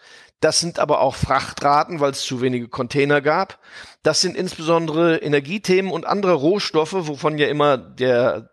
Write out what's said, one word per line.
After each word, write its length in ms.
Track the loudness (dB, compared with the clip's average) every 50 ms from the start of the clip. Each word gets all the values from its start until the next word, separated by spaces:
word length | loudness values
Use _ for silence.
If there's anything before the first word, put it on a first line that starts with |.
| _ -20 -20 -20 -20 -20 _ _
Das 200 | 0 0 2 0
sind 180 | -2 -2 -2
aber 240 | -2 0 0 2 2
auch 140 | 2 0 0
Frachtraten, 840 | -2 -2 0 0 0 -2 -4 -6 -2 0 2 4 2 2 0 -2 -2
weil 120 | -2 -2
es 100 | -2 -4
zu 200 | -6 -6 -4 -2
wenige 260 | -2 -2 -2 -2 -4
Container 540 | -6 -6 -6 -6 -2 0 0 2 2 2 2
gab. 360 | 2 2 0 0 -2 -4 -8 -14 _ -20 -20 -20 -20 -20 -18 _ -2
Das 180 | 0 0 2
sind 160 | 0 -2 -2
insbesondere 800 | -4 -6 -6 -6 -6 -2 0 0 0 0 0 0 2 2 2 2
Energiethemen 720 | 0 0 0 0 0 0 -2 -6 -4 0 0 2 2 2 0
und 140 | -4 -6 -4
andere 280 | -4 -2 0 2 2 2
Rohstoffe, 600 | 2 4 2 2 2 0 0 0 0 0 0 -2
wovon 460 | -4 -4 -4 -6 -4 -4 -2 0 0
ja 80 | 0
immer 320 | 0 2 2 2 2 2 0
der, 720 | -2 -8 -6 0 2 2 4 4 4 2 0 -2 -6 -14